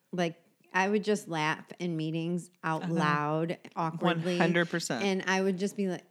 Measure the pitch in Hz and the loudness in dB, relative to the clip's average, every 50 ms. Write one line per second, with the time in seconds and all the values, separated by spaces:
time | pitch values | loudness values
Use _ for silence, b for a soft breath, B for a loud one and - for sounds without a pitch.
0 | _ _ - 175 175 165 165 - _ _ _ _ _ _ - 185 190 202 208 214 | _ _ -2 -2 -2 -2 -2 -6 _ _ _ _ _ _ 0 0 2 2 2 2
1 | 185 208 208 202 - - 165 156 151 156 151 - - - - - 175 180 165 160 | 2 2 0 0 -2 -4 -2 0 0 0 0 -2 -6 -12 -10 -6 -4 -2 -2 -2
2 | 156 160 156 165 165 170 180 175 165 - _ _ - 160 160 156 185 175 165 170 | -2 -2 -2 -2 -2 -2 -2 -4 -4 -8 _ _ -4 -2 -2 -2 -2 -2 0 2
3 | 156 151 147 147 147 147 156 160 165 170 - - - - - 180 170 160 165 165 | 2 4 2 2 2 0 0 0 0 -2 -4 -6 -10 -10 -6 -4 -2 -2 -2 0
4 | 170 175 170 165 165 185 180 175 175 165 170 175 170 170 - 170 - - 151 117 | 0 0 0 0 0 0 2 4 4 4 4 4 2 2 0 -2 -2 -2 -2 0
5 | 196 202 190 190 - 180 190 190 190 196 190 175 196 196 - - 196 185 175 - | 0 0 0 0 0 0 0 2 2 0 0 0 -2 -4 -2 -2 -2 -2 -4 -6
6 | - _ | -8 _